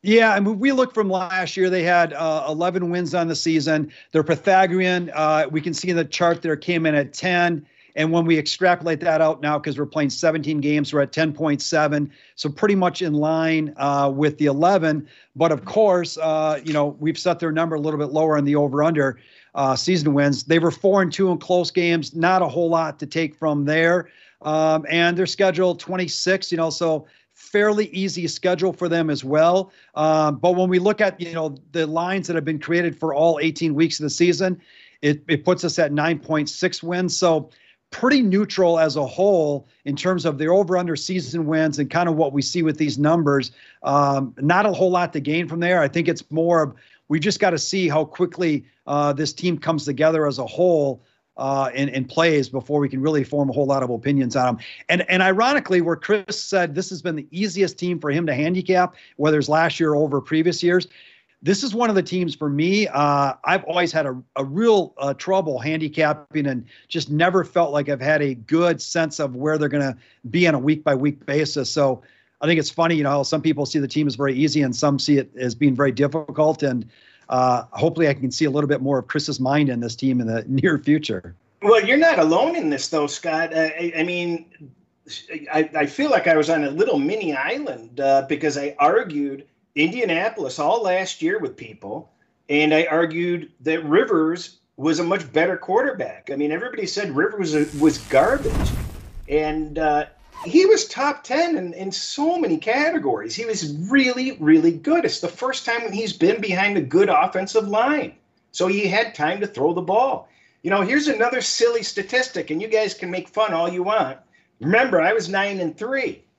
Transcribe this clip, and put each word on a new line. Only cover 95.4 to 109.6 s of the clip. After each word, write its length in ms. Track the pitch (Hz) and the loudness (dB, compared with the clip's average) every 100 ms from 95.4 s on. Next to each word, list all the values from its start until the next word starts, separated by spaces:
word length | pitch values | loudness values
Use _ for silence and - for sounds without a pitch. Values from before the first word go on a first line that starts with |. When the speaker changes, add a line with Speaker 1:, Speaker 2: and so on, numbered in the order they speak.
| 175 180 | 0 -2
Speaker 2:
quarterback. 720 | - 202 277 254 117 - - | 0 0 0 -4 -8 -10 -10
I 40 | 139 | -4
mean, 140 | 147 | -2
everybody 360 | 165 247 226 190 | -2 -6 -6 -6
said 280 | 202 202 | -6 -4
Rivers 400 | 135 202 208 170 | -2 -2 -2 -2
was, 180 | 151 147 | -2 -2
was 240 | 143 151 - | 2 2 2
garbage, 800 | - 135 170 277 - - - - - - - - - | 2 2 4 0 -2 -2 -2 -2 -6 -12 -16 -16 -2
and, 500 | 151 156 156 151 151 | -2 0 -4 -6 -2
uh, 280 | 156 147 151 _ _ - | 0 0 -2 _ _ -14
he 220 | 175 311 381 | 2 4 6
was 200 | 440 - | 4 2
top 380 | - 285 285 | -2 -2 -4
ten 320 | - 269 339 311 | -4 -2 0 -2
in, 180 | 180 | -6
in 160 | 175 190 | -8 -8
so 480 | 185 - - 302 359 | -8 -8 -2 -2 0
many 200 | 311 160 | 0 -2
categories. 760 | 214 254 302 339 139 - 113 | 0 0 0 0 -2 -4 -6
He 100 | - | -8
was 320 | 226 196 156 147 185 | -6 -4 -6 -8 0
really, 420 | 269 254 247 262 - | 2 2 0 -6 -2
really 320 | 151 160 170 | 4 6 4
good. 340 | 165 - 339 | 0 0 0
It's 160 | - - | 0 -4
the 80 | 170 | -8
first 360 | - 254 269 | -6 -6 -6
time 180 | - 233 | -4 -4
when 100 | 226 | -4
he's 200 | 196 220 | -6 -6
been 280 | - 165 - | 2 2 2
behind 360 | 202 180 202 202 | -2 0 0 0
a 40 | |
good 280 | 135 170 196 | 0 2 4
offensive 580 | 160 - 185 196 220 202 | 4 2 -2 -2 -2 0
line, 480 | 208 254 294 - - _ _ _ | 0 2 0 -4 -12 _ _ _
so 160 | - 185 | -2 0
he 180 | 202 196 | 0 0
had 300 | 196 202 - | 0 -2 -2
time 240 | 151 202 | -4 -2
to 80 | 208 | -6
throw 240 | 117 | -2